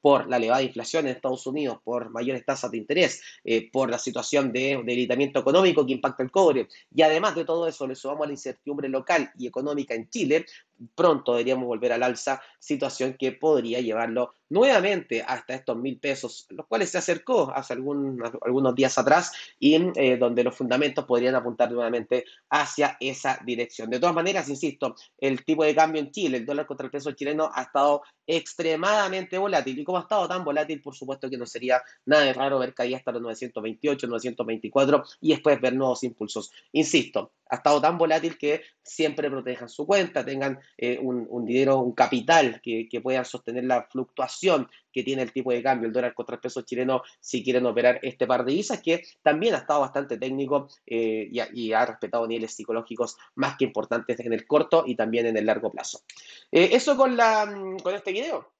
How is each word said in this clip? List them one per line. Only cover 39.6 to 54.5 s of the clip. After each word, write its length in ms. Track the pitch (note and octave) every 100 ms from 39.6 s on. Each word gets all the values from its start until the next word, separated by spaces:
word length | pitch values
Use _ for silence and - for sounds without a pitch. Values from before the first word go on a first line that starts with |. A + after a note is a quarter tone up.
| A#2
su 160 | - D3+
cuenta, 400 | G3+ F3 C#3+ B2+
tengan, 340 | C3+ C#3 C3+ _ -
eh, 200 | A#2+ B2
un, 280 | B2+ B2 A2+
un 160 | B2 A2
dinero, 340 | B2 C3+ C3+
un 140 | B2
capital 680 | A2 - B2 B2 E3 C3 A2+
que, 240 | - A2+ A2+
que 120 | A#2
puedan 240 | B2+ C3 B2
sostener 400 | - - B2 B2+
la 180 | B2
fluctuación 520 | - C3+ B2 - B2+ - F#3 D#3 A#2+ _ _
que 120 | B2+
tiene 180 | A#2+ C3+
el 100 | B2
tipo 200 | C3+ B2+
de 100 | A#2+
cambio, 260 | C3 B2+ A2+
el 60 |
dólar 200 | A#2 B2
contra 220 | - A#2 -
el 60 |
peso 200 | B2+ C3
chileno, 420 | - B2 B2+ C3 - _
si 240 | - B2
quieren 220 | B2+ B2 B2
operar 340 | A2+ B2 B2
este 240 | C3 - B2
par 180 | B2+
de 80 | B2
divisas, 300 | D#3 G#3 -
que 220 | D#3+ E3+ - _
también 320 | D#3 D3+ A3+
ha 60 | D#3+
estado 220 | - D3
bastante 360 | C3 C#3 C#3 A2+
técnico, 520 | C3 C3+ C3+ C#3+ C#3 _ -
eh, 420 | A#2 A2+ A2 G#2+
y 80 | A#2
ha, 100 | A2
y 200 | A#2 A2+
ha 120 | A2 A#2+
respetado 400 | A2 G#2+ A#2+ A2+
niveles 280 | A2+ A2 -
psicológicos 600 | G#2+ A2+ A2+ A2+ A#2 - - -
más 200 | - -
que 80 | B2+
importantes 540 | G#2+ G#2+ A#2 A2+ A2+
en 120 | A#2
el 140 | A2+
corto 360 | -